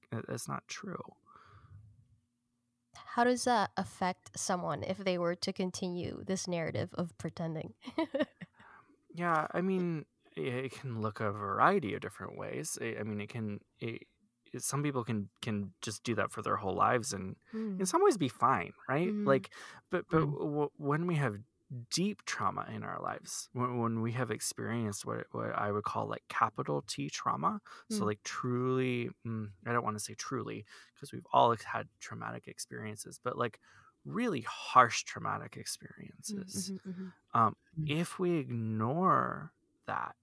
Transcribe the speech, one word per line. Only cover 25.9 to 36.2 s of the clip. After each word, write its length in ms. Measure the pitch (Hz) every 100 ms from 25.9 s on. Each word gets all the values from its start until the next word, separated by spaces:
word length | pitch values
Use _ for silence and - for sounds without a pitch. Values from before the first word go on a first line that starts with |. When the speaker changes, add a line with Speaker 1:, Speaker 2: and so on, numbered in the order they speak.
| 110 107
Speaker 1:
like, 160 | 110 -
capital 520 | - 113 - 139 143 -
T 240 | - 143
trauma, 520 | - - - 180 208 - - -
so, 140 | 214
Speaker 2:
Hmm. 20 | 107
Speaker 1:
like, 140 | 107
truly, 840 | - - 127 123 127 131 127 120 120 - 117
mm, 240 | 110 107 98 -
I 60 |
don't 120 | 120 110
wanna 140 | 107
say 140 | - 110
truly, 500 | - 127 107 110 107 - - _
'cause 120 | 139
we've 120 | 123 123
all 200 | 131 123
ex-, 100 | 117
had 240 | - 117 - _
traumatic 460 | - 113 113 117 120
experiences, 720 | - - 123 110 104 - -
but, 140 | - -
like, 220 | 120 - - - - _ 139
really 360 | 160 247 151
harsh 600 | 110 - - 127 120 -
traumatic 520 | - - 107 104 113 127
experiences, 1160 | - - - - - -